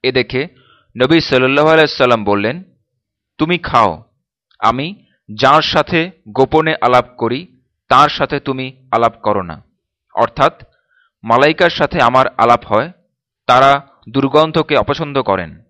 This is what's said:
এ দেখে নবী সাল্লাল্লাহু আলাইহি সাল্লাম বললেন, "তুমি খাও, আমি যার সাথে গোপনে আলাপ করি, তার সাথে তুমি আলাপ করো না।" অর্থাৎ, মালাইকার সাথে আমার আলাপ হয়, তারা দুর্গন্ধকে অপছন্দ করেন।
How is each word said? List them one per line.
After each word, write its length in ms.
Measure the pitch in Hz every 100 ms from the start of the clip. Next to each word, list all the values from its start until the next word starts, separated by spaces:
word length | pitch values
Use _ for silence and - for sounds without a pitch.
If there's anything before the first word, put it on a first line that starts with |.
এ 100 | 131
দেখে 360 | 127 120 127 139 _ _ _ _ 117
নবী 180 | 131 160
সাল্লাল্লাহু 480 | - 127 131 143 156
আলাইহি 260 | 160 151 -
সাল্লাম 280 | 127 117
বললেন, 380 | 101 101 107 165 190 _ _ _ _ _ _ -
"তুমি 200 | 160 175
খাও, 460 | - 120 113 78 _ _ _ _ _ _
আমি 460 | 110 123 156 208 _ _ - 107
যার 240 | 131 151
সাথে 480 | - 165 147 170 175 _ 107
গোপনে 460 | 107 131 156 156 156
আলাপ 260 | 123 123 120 -
করি, 440 | 113 127 185 _ _ _ _
তার 200 | 127 143
সাথে 320 | - 139 143
তুমি 480 | 139 131 131 127 _
আলাপ 300 | 113 117 -
করো 200 | 104 104
না।" 220 | 90 76 _ _ _ _ _
অর্থাৎ, 500 | - 117 - 143 - - _ _ _ _ _
মালাইকার 480 | 110 120 147 156 175
সাথে 320 | - 151 170
আমার 240 | 120 131 131
আলাপ 380 | - 117 120 -
হয়, 260 | 104 156 _ _ _ _ _ -
তারা 400 | 123 135 139 - _ -
দুর্গন্ধকে 680 | 135 135 151 160 160 151 139
অপছন্দ 460 | - 139 151 139
করেন। 400 | 117 95 82 -